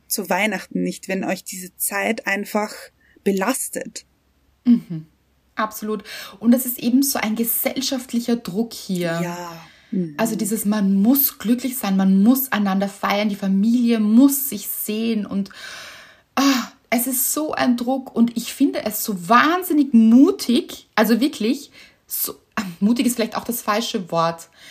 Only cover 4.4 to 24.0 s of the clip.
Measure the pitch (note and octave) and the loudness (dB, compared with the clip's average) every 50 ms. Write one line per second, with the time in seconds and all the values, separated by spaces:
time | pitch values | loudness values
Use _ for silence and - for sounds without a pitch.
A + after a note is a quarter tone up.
4.4 | _ _ _ _ - B3 A#3+ F#3 - - F3 D#3+ D#3+ - _ _ _ _ _ _ | _ _ _ _ 2 4 4 4 2 -2 -10 -10 -12 -14 _ _ _ _ _ _
5.4 | _ _ _ - A3 G#3+ - - - G#3+ G#3+ G3+ G3+ - - - - - - - | _ _ _ -6 -6 -6 -6 -8 -8 -6 -6 -6 -8 -12 -16 -16 -16 -18 -14 0
6.4 | - A#3 A#3+ B3+ - B3 A#3+ - - A#3+ A#3+ C4 C#4 C4+ - - - G#3+ G#3+ G#3+ | 2 4 4 4 2 -2 -6 -4 -2 0 2 2 2 0 -2 -2 -2 -2 -2 -2
7.4 | A#3 A#3 - - - B3+ A#3+ C4+ C4 - C#4 B3+ B3+ - - A#3 A#3 - A#3+ A#3 | -2 -2 -4 -4 -4 -4 -4 -4 -4 -4 -6 -6 -6 -6 -4 -4 -2 -2 -2 -2
8.4 | - - E3+ G3+ A#3 A#3 - - - - F#3+ F3 F3 E3+ E3 E3+ E3+ E3+ F3 F3 | -4 -4 -4 -4 -4 -4 -8 -12 -8 -6 -4 -4 -4 -2 -2 -4 -4 -4 -6 -8
9.4 | F3 E3+ E3 E3 E3 - - _ _ _ - G3 F3+ D#3+ D3 - A3 A#3 A3+ F#3+ | -10 -12 -14 -16 -18 -20 -20 _ _ _ -6 -4 -4 -4 -4 -4 -2 -2 -2 -4
10.4 | A3 G3 A3+ G#3 - G3+ G#3+ G#3+ G3 G3 G3 G3 G3 A3+ C#4 C#4 - - - - | -4 -4 -4 -2 -2 -2 0 2 2 2 4 4 4 4 4 4 2 0 -4 -4
11.4 | - G3+ B3 B3 - C4 B3 - - G3+ G3 F#3+ F#3+ F#3+ F#3+ G3 G3 A3+ C4+ C4 | -2 0 0 0 -2 -4 -6 -4 -4 0 0 2 4 4 6 6 6 6 4 4
12.4 | - - - G#3 G3+ G3 F#3+ G3 G3 G3 - - - G3 G3 G3+ G#3+ A3 G3+ G3 | 2 -2 -2 -2 0 0 0 0 -2 -2 -4 -4 -4 -2 0 0 0 -2 -2 -2
13.4 | - G3 F#3+ G3 G3 A3+ A#3 B3+ A#3+ A#3 A#3 A3+ G#3+ G#3 G#3+ A#3 C#4 C#4+ C#4 - | -2 0 2 2 4 4 4 4 4 2 2 2 2 6 8 8 8 8 6 2
14.4 | - - G#3 G#3 - - - - - - G#3+ A3 A3+ A#3 A3+ G#3 G3 - F#3+ G3 | -4 -6 -8 -8 -8 -10 -10 -8 -6 -6 -4 -4 -2 -2 -2 -2 -4 -4 -4 -4
15.4 | G3 - - - - - - - - - - - - - - _ _ _ _ B3+ | -4 -6 -8 -14 -18 -16 -16 -16 -16 -18 -18 -20 -20 -20 -20 _ _ _ _ 2
16.4 | C4+ C#4 C4+ A#3+ A#3 - - _ _ _ - A#3+ A#3+ C4+ C4 B3+ - - - D4 | 2 2 2 2 -2 -6 -12 _ _ _ -2 -2 -2 -2 -2 -2 -2 -2 -2 -2
17.4 | D#4 D#4 - - - B3+ A#3+ A#3+ A#3+ A#3+ C4+ C#4 C#4 - - - A#3 A#3 - - | -4 -4 -4 0 0 2 0 0 0 -2 -2 -2 -4 -4 0 0 0 2 0 -2
18.4 | - - - - C4+ D#4+ F#4+ D#4 - G#3+ G3+ - - - G#3 F3+ F3 E3+ A3+ A#3+ | -8 -6 -2 0 0 2 2 -2 -4 -6 -6 -6 -6 -6 -6 -6 0 2 4 4
19.4 | C4 D4+ E4+ F#4 F#4 - E4 D4+ C#4+ C4+ - A3+ A3 A3 A3+ B3+ C#4+ F4 G#4 - | 4 4 2 0 -2 0 2 2 2 4 6 6 8 8 8 8 8 6 4 2
20.4 | - - A#3 C#4 F4+ - - - - _ _ - A3 G3+ A#3 G#3 A#3+ D4+ - - | -2 0 0 0 0 -2 -8 -18 -20 _ _ 0 2 2 2 2 2 0 -2 -2
21.4 | G#3 A3 C#4+ - - - - - - - _ _ _ _ - - - - - - | -2 -2 -2 -4 -6 -12 -20 -20 -20 -20 _ _ _ _ -8 -8 -6 -8 -8 -12
22.4 | _ _ _ - G#3 F#3+ E3+ - G3 G#3 A#3+ A#3 - B3 A#3 - G#3+ A3+ - - | _ _ _ -8 -8 -8 -4 0 2 2 2 2 2 0 0 0 -2 -4 -4 -6
23.4 | - - A#3 - - - G#3 G#3+ A#3 - - A3 | -6 -6 -6 -4 -2 -2 -2 -2 -2 -2 -4 -6